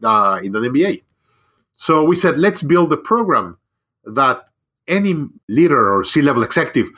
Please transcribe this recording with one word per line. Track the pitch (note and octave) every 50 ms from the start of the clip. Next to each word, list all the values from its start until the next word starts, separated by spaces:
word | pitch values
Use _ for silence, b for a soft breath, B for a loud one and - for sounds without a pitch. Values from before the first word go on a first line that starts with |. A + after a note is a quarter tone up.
| A2
uh, | A2+ A2 G#2+ G2+ G2 G2 F#2
in | F#2 G2 G2
an | G#2+ A2+
M | B2 B2+
B | C#3 F3
A. | G3+ E3 - _ _ _ _ _ _ _ _ _ _ _ _ _ _ _
So | - - - D#3+ D#3 D#3
we | D#3+ F3+
said, | F3 F#3+ F3+ D3 C#3+
"Let's | E3+ G#3 G3 -
build | - C#3 E3+ F3 F3 D#3+ D3+
a | C#3
program | - - A3 A#3+ A#3 F#3+ D3+ A#2 F#2+ F2+ E2+ - _ _ _ _ _ _ _ _ _
that | A2+ G#2+ C3 C3+ C3 B2 - - _ _ _ _ _ _ _ _ -
any | F3 G3 G3+ G3+ F3+ D#3 C#3+ - - _ _ -
leader | G#2 C3+ E3+ E3 D3 B2+ A2 G2 G2
or | G2 F#2+
C-level | - - D3+ C#3+ C#3+ C3 A#2+ A#2
executive | G#2+ - F3 D#3+ - - C3 G#2+ - B